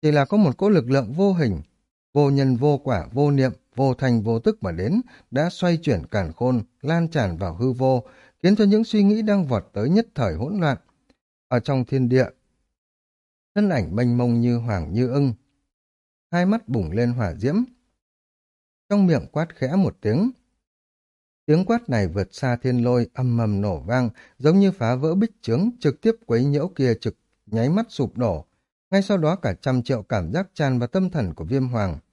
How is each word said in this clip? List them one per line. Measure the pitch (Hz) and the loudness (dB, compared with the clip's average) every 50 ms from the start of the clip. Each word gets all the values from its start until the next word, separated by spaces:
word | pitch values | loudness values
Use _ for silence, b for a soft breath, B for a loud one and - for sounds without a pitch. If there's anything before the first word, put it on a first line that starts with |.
Chỉ | - 156 | 0 2
là | 147 147 139 | 2 2 0
có | - - 214 | 2 2 2
một | 214 151 120 - | 4 2 2 0
cỗ | 190 208 | 0 2
lực | 214 170 117 120 | 2 2 2 2
lượng | 131 139 127 98 131 | 0 0 0 -2 -2
vô | 160 196 202 190 | 0 0 0 2
hình, | 170 156 117 95 76 71 _ _ _ _ _ _ _ _ _ _ | 0 0 -2 -2 -4 -8 _ _ _ _ _ _ _ _ _ _
vô | 143 147 139 | 0 2 2
nhân | 139 139 139 135 127 | 2 2 2 2 2
vô | 113 131 147 147 139 | 2 2 0 0 0
quả, | 143 135 127 95 73 64 | -2 -2 -2 -2 -4 -6
vô | - 127 143 147 | -2 0 0 2
niệm, | 143 135 131 127 - _ _ _ _ | 2 2 2 0 -2 _ _ _ _
vô | - 135 135 127 | -2 0 0 0
thành | - 139 131 120 117 | 0 0 0 0 0
vô | 101 113 113 113 | 0 0 -2 0
tức | - 214 214 _ - | 0 0 -2 _ -4
mà | - | -6
đến, | 82 80 92 113 165 233 254 B B B B B | -4 -4 -2 0 0 -2 -2 B B B B B
đã | - 131 151 175 | -4 -2 -2 -2
xoay | - - - 180 170 160 | -2 -2 0 0 0 0
chuyển | 165 156 123 85 73 | 0 -2 -2 -2 -2
càn | - - 107 92 80 78 | -4 -4 -4 -4 -4 -6
khôn, | - 120 127 127 120 101 _ _ _ | -4 -2 0 0 -2 -2 _ _ _
lan | - 135 165 170 170 160 | -6 -4 -2 -2 -2 -2
tràn | 165 156 120 95 85 78 | -2 -2 -2 -2 -2 -4
vào | 98 87 85 | -6 -6 -4
hư | 85 120 131 | -2 -2 -2
vô, | 127 123 131 131 131 123 117 B B B B B B B - | -2 0 0 2 2 0 -2 B B B B B B B 2
khiến | 180 202 | 2 4
cho | 208 220 | 4 4
những | 202 202 214 226 | 4 4 2 2
suy | - - 214 202 | 2 2 2 4
nghĩ | 196 214 220 | 4 4 2
đang | 226 214 202 202 180 | 2 0 0 0 0
vọt | 139 127 101 - _ _ | 0 -2 -2 -4 _ _
tới | 101 104 131 | -4 -2 2
nhất | 175 214 233 - _ | 2 2 0 0 _
thời | - 127 98 78 | -4 -2 -2 -2
hỗn | 80 107 147 202 208 | -4 -6 -4 -4 -2
loạn. | 170 151 131 92 _ _ _ _ _ _ _ _ _ _ _ _ _ _ | 0 -2 -2 -2 _ _ _ _ _ _ _ _ _ _ _ _ _ _
Ở | 127 123 | -4 -2
trong | 117 - 143 131 123 | 0 0 0 0 0
thiên | - - 135 127 120 | 0 0 0 0 2
địa, | 123 131 123 - - _ _ _ _ _ _ _ _ _ _ _ _ _ _ _ _ _ _ _ _ _ _ _ _ | 4 2 2 2 -2 _ _ _ _ _ _ _ _ _ _ _ _ _ _ _ _ _ _ _ _ _ _ _ _
thân | 202 208 202 | 0 0 2
ảnh | 175 131 95 78 82 | 2 0 -2 -2 -2
mênh | 107 123 123 120 120 | 0 0 2 2 2
mông | 123 120 117 117 | 2 2 2 2
như | 117 123 120 117 | 2 2 0 0
hoàng | 113 120 107 92 80 76 85 | -2 -2 -4 -4 -4 -4 -2
như | 113 127 127 | -2 -2 0
ưng, | 123 143 143 131 113 - _ _ _ _ _ _ _ _ _ _ _ _ _ _ _ _ _ _ | 0 0 0 0 -2 -4 _ _ _ _ _ _ _ _ _ _ _ _ _ _ _ _ _ _
hai | - 170 180 | -2 0 0
mắt | 185 214 233 226 - | 2 0 -2 -2 -4
bùng | 135 117 92 76 | -4 -2 -2 -2
lên | 80 110 120 120 | -2 -2 0 0
hỏa | 120 127 117 90 78 | 0 -2 -4 -4 -4
diễm. | 80 95 127 151 208 247 247 _ _ _ _ _ _ _ _ _ _ _ _ _ _ _ _ _ _ _ _ _ _ _ _ | -4 -4 -2 0 0 -2 -4 _ _ _ _ _ _ _ _ _ _ _ _ _ _ _ _ _ _ _ _ _ _ _ _
Trong | 202 208 196 | 2 2 4
miệng | 180 160 123 - - | 4 2 2 -2 -4
quát | _ 147 160 165 - | _ -6 -6 -6 -6
khẽ | - - 127 156 | -6 -6 -2 0
một | 196 190 135 - _ | 0 0 0 -2 _
tiếng. | - 107 107 151 202 254 254 _ _ _ _ _ _ _ _ _ _ _ _ _ _ _ _ _ _ _ _ _ _ | -2 -2 0 0 0 -2 -4 _ _ _ _ _ _ _ _ _ _ _ _ _ _ _ _ _ _ _ _ _ _
Tiếng | - 151 165 190 | 2 2 2 2
quát | 185 226 240 240 - | 2 0 -2 0 -2
này | 123 113 98 87 | 0 0 0 0
vượt | 80 101 95 - | 0 -4 -4 -4
xa | _ - - 131 120 | _ -6 -4 -2 -2
thiên | 120 _ 131 123 123 117 | -2 _ -2 0 2 2
lôi, | 123 123 123 120 - _ | 2 2 0 0 -2 _
ầm | - 127 127 117 117 | -4 -2 0 0 0
ầm | 117 107 104 98 | 0 0 0 0
nổ | 101 104 90 76 | -2 -2 -4 -4
vang, | 67 87 117 127 127 117 B B B B B B | -4 -2 -2 0 0 -2 B B B B B B
giống | 123 147 170 196 | 0 2 4 6
như | 196 196 | 4 4
phá | 185 - - 113 123 | 2 0 -2 -2 -2
vỡ | 127 139 160 165 | 0 -2 -2 0
bích | 190 220 226 _ _ | 0 -2 -2 _ _
chướng, | _ - - 160 185 233 240 - | _ -2 0 0 0 -2 -4 -2
trực | - 151 131 - | -2 -2 -2 0
tiếp | - 220 226 226 _ | 0 0 0 0 _
quấy | - 117 117 123 | -2 0 0 2
nhiễu | 143 143 147 139 185 | 2 0 0 -2 -4
kia | - - 135 123 113 110 | -4 -2 0 0 0 0
trực | - 113 92 _ _ _ _ _ _ | -2 -8 -8 _ _ _ _ _ _
nháy | - 104 113 113 131 | -6 -2 0 0 2
mắt | 165 202 233 233 | 0 0 -2 -4
sụp | - - 139 104 - - | -4 -6 -6 -4 -4 -4
đổ. | 123 113 90 76 - _ _ _ _ _ _ _ _ _ | -2 -2 -2 -4 -8 _ _ _ _ _ _ _ _ _
Ngay | - 196 | 0 0
sau | 190 - 214 190 | 2 2 0 0
đó | 156 151 170 | 2 0 0
cả | - - 123 92 - | 0 -2 -4 -4 -4
trăm | - 139 127 127 120 | -2 -2 0 0 0
triệu | - 139 117 101 | -2 -4 -4 -2
cảm | _ 123 104 87 78 | _ -4 -4 -2 -2
giác | 104 160 196 - _ | -4 -4 -4 -6 _
tràn | - 156 139 131 123 | -4 -2 0 0 0
vào | 120 120 | -2 -2
tâm | - 190 190 180 | -2 -2 -2 0
thần | 185 160 113 90 76 | -2 -2 -4 -4 -6
của | - 82 | -8 -6
Viêm | 78 127 135 131 127 | -4 -2 -2 -2 -2
Hoàng. | 123 113 104 92 78 71 _ _ | -2 -2 -2 -2 -4 -6 _ _